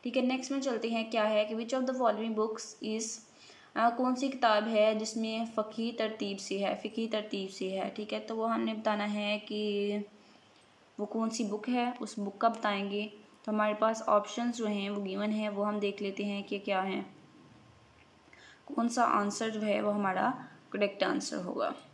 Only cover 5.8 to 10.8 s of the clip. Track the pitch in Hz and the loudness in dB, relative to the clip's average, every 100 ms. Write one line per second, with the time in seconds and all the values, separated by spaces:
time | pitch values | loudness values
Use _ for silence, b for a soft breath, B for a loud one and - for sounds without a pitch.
5.8 | 226 226 220 220 208 196 - 196 190 196 | -4 -2 -4 -2 -4 -4 -4 -2 0 -2
6.8 | 208 - 226 220 208 202 190 - 185 190 | -4 -4 -2 -2 -2 -6 -6 -6 -4 -2
7.8 | 196 196 214 220 214 226 226 226 226 220 | -4 -6 -6 -6 -4 -2 0 0 0 0
8.8 | 220 208 208 208 208 208 208 208 214 202 | 0 0 0 0 0 -2 -2 -2 0 0
9.8 | 202 208 208 B B B B B B B | 0 -2 -4 B B B B B B B